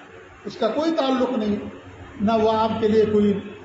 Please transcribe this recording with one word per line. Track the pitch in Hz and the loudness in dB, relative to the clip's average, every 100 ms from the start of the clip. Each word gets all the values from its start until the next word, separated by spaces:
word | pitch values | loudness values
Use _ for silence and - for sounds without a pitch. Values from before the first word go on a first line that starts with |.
| - - - - - | -20 -20 -20 -16 -16
اس | - | -4
کا | 220 | -2
کوئی | 269 320 | 0 0
تعلق | 320 269 254 247 226 | 0 0 0 0 -2
نہیں، | 208 202 - - - - - - | -2 -4 -6 -14 -20 -20 -20 -4
نہ | 208 226 | 0 2
وہ | 220 | 2
آپ | 220 220 220 | 2 0 0
کے | 220 | 2
لیے | 220 214 | 4 4
کوئی | 214 208 196 - - | 4 2 0 -6 -16